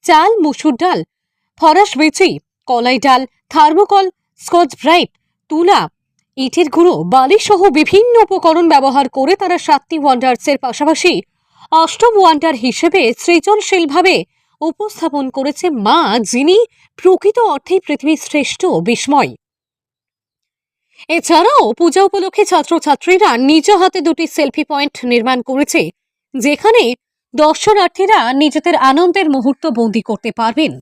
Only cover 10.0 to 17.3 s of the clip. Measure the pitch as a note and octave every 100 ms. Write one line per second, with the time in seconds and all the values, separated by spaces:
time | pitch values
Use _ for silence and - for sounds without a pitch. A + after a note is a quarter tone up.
10 | C#4+ B3+ C4 A#3+ - C4+ C4 A3+ D4 D#4
11 | F4+ G#3 - _ _ _ - D#4+ E4 -
12 | A#4 G#4+ F4+ D#4 D#4+ C4 B3 - E4 G4
13 | A#3+ A#3+ - E4+ G4 G#4+ G4 F#4 E4 D4
14 | F4+ C#4+ - _ _ _ D#4+ - G#4 -
15 | E4 C#4+ C4 C4+ C4+ C#4+ F4+ C4+ G#3 D4+
16 | C#4 A3+ G#3 A#3+ C#4+ G4 A#4 _ _ -
17 | F#4 F#4 G4